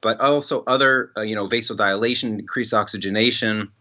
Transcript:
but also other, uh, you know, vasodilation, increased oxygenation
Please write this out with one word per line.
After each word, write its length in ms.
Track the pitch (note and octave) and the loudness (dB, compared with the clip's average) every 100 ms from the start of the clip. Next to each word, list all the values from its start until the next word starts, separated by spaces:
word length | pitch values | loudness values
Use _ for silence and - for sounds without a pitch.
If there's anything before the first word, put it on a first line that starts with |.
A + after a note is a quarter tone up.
but 180 | A2 A2+ | -2 2
also 440 | C3+ D3 C#3+ C3+ - | 2 2 0 -4 0
other, 440 | C3 C3+ C3 A#2+ - | 2 4 4 0 -6
uh, 40 | |
you 140 | G#2+ G#2+ | -4 -4
know, 120 | G2 | -2
vasodilation, 880 | A#2 A2 A2+ G#2 G2 A#2 A#2+ B2 G#2+ | -2 -2 0 0 2 0 0 -2 -4
increased 380 | - - A2+ A2 | -6 -6 0 0
oxygenation 960 | G2+ G#2 F#2+ G#2 A#2 A#2 A2+ G#2+ G2 _ | 0 -4 -4 2 2 2 -2 -2 -4 _